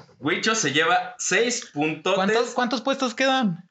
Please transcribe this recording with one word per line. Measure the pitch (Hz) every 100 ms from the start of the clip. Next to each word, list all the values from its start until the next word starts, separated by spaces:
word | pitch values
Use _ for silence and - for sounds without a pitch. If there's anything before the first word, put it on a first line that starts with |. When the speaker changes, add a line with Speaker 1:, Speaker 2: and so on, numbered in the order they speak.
| - -
Speaker 1:
Wicho | 135 202 208
se | 226 147
lleva | 135 165 - - -
seis | - 185 240 - -
puntotes. | 143 156 156 185 190
Speaker 2:
¿Cuántos, | 196 220 247
cuántos | - 247 254
puestos | - 269 262
quedan? | 220 269 262 226 165 -